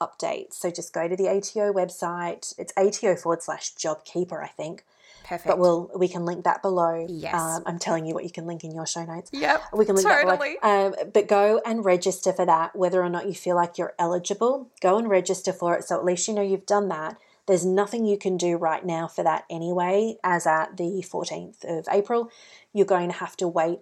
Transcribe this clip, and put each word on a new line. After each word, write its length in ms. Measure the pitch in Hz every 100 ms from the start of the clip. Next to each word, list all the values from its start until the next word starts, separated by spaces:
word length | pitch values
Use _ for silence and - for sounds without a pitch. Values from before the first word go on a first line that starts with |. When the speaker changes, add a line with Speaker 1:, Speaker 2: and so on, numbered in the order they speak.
Speaker 1:
update. 500 | - - - - -
So 200 | - 180
just 200 | 170 165
go 160 | 170 170
to 80 | 185
the 120 | 190
A 120 | 196
T 220 | 196 220
O 100 | 208
website. 840 | 202 180 - 175 175 175 170 - -
It's 160 | 175 -
A 140 | 190
T 180 | 208 220
O 80 | 175
forward 280 | 165 165
slash 320 | - 151 - -
JobKeeper, 680 | 165 156 - 170 175 160
I 40 | 147
think. 360 | - 156 185 _ _ _ - -
Speaker 2:
Perfect. 200 | 175 -
Speaker 1:
But 120 | -
we'll, 320 | 180 170 175 190
we 120 | 180
can 180 | 180 170
link 180 | 175
that 200 | 180 -
below. 420 | 202 185 170 165 165
Speaker 2:
Yes. 280 | 165 160 165
Speaker 1:
Um, 260 | 165 165 175
I'm 100 | 170
telling 300 | - 165 160
you 80 | 160
what 80 |
you 80 | 175
can 160 | 175 170
link 160 | 170
in 80 | 165
your 160 | 160 160
show 180 | 175 165
notes. 240 | 165 -
Speaker 2:
Yep, 300 | 277 294 302 -
Speaker 1:
We 120 | 208 208
can 100 | 190
link 120 | 381
that 140 | 302
below. 120 | 285 185
Speaker 2:
totally. 220 | 285 320
Speaker 1:
Um, 320 | 220 202 196 - -
but 140 | 214 208
go 340 | 202 208 220 233
and 180 | 226 196
register 480 | 180 190 180 -
for 120 | 185 175
that, 280 | 160 165 208
whether 260 | 180 185
or 60 | 175
not 180 | 175 180
you 80 | 180
feel 200 | - 175
like 220 | 175 -
you're 160 | 170 -
eligible. 680 | 170 180 175 202 233 269 254 _
Go 160 | 190 220
and 100 | 226
register 460 | 190 185 185 -
for 220 | 180 175 170
it, 120 | -
so 80 | 175
at 40 |
least 240 | 180 175 -
you 60 |
know 80 | 214
you've 240 | 202 190 -
done 220 | 202 202
that. 280 | 160 156 - _ _ -
There's 200 | 185 180
nothing 400 | 185 202 233 220
you 120 | 202
can 200 | 202 185
do 180 | 175 170
right 300 | 170 156 185
now 200 | 165 165
for 140 | -
that 200 | 170 160 -
anyway, 680 | 170 165 180 180 196 226 220
as 240 | 185 170 165
at 300 | 156 - -
the 240 | 175 190
fourteenth 600 | 175 175 175 165 175 - -
of 200 | 165 160
April. 400 | 202 202 240 233 - - - _
You're 140 | 208 190
going 240 | 185 175
to 60 | 175
have 180 | 175 -
to 100 | 180
wait 320 | 170 165 175